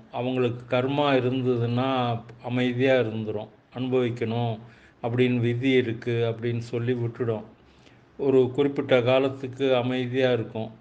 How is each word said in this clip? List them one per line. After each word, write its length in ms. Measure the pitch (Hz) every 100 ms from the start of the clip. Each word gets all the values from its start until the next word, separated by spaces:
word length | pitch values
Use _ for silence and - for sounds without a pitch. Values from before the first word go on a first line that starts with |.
| -
அவங்களுக்கு 540 | 123 127 127 123 120 -
கர்மா 460 | 127 131 143 147
இருந்ததுன்னா 760 | 135 123 131 123 120 117 120 131 131 120 113 - -
அமைதியா 520 | 120 123 127 120 135
இருந்துரும், 560 | 131 110 110 107 104 113 - _
"அனுபவிக்கணும் 800 | 123 127 127 123 120 113 117 120 110 - - - _
அப்படின்னு 360 | 120 120 127 123
விதி 320 | 117 120 135
இருக்கு" 440 | 127 113 113 120 117
அப்படின்னு 400 | 117 110 120 117
சொல்லி 300 | 113 120 120
விட்டுடும். 500 | 123 117 117 120 107 107 - - _ - - _ -
ஒரு 320 | 139 131 123
குறிப்பிட்ட 520 | 123 143 139 135 131
காலத்துக்கு 760 | 120 131 135 - 127 120 135 127
அமைதியா 560 | 120 127 123 127 127
இருக்கும். 360 | 120 104 110 113 -